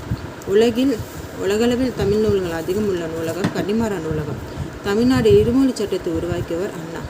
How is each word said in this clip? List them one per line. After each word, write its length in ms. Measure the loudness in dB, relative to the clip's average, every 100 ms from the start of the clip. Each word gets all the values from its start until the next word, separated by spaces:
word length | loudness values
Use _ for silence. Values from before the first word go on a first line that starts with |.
| -6 -8 -8 -12 2
உலகில் 500 | 4 4 4 2 0 -6 -12 -12 -6
உலகளவில் 520 | 0 2 2 2 0 0
தமிழ் 220 | 2 2
நூல்கள் 320 | 4 2 0
அதிகம் 380 | -4 -2 -2 0
உள்ள 180 | -2 -4
நூலகம் 440 | -4 -4 -2 -2 -2
கன்னிமாரா 420 | -2 0 0 -2
நூலகம். 400 | -4 -4 -4 -8 -10 -10 -10 -6
தமிழ்நாடு 540 | -2 2 4 4 6 6
இருமொழி 320 | 6 4 2
சட்டத்தை 380 | 2 -4 -2 -2
உருவாக்கியவர் 580 | -4 -2 -4 -4 -4 -4
அண்ணா. 300 | -8 -10 -10